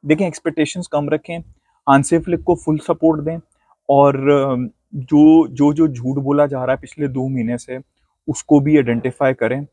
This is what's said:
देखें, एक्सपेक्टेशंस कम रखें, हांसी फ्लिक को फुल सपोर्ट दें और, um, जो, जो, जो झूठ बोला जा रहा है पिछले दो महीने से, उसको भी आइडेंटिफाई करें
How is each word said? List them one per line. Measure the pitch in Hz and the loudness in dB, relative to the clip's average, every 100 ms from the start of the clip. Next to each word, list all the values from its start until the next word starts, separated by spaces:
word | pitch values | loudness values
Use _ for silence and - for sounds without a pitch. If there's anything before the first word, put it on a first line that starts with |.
| 143 | 0
देखें, | 156 190 | 0 0
एक्सपेक्टेशंस | 151 165 156 151 180 175 | -4 -8 -4 -4 -4 -6
कम | 151 147 | -6 -4
रखें, | 156 - 170 - _ _ _ - | -6 -6 -14 -14 _ _ _ 2
हांसी | 139 139 170 | 2 2 -2
फ्लिक | 170 170 | -2 -4
को | - 170 | -2 -2
फुल | - 156 | -2 -4
सपोर्ट | - 165 165 156 | -4 -2 0 0
दें | 147 165 _ _ _ _ - | -4 -8 _ _ _ _ 0
और, | 139 143 135 | 4 4 4
um, | 135 143 135 127 123 _ _ 147 | 2 2 2 -2 -4 _ _ -12
जो, | 127 151 156 160 151 | 0 6 6 6 2
जो, | 127 143 | 0 0
जो | 147 160 | 2 -2
झूठ | 123 127 139 | -2 -6 -6
बोला | 135 143 147 | -2 0 0
जा | 135 127 | -2 -4
रहा | 131 | -4
है | |
पिछले | 135 - 147 | -6 -8 -6
दो | 131 131 | -4 -6
महीने | 131 113 123 | -4 -4 -6
से, | - 127 - _ _ _ - | -8 -14 -14 _ _ _ -10
उसको | 139 - 147 | -10 2 2
भी | 139 151 | 4 2
आइडेंटिफाई | 120 117 127 - 139 | 2 -2 -4 -2 -2
करें | 131 117 127 143 | -2 -4 -4 -8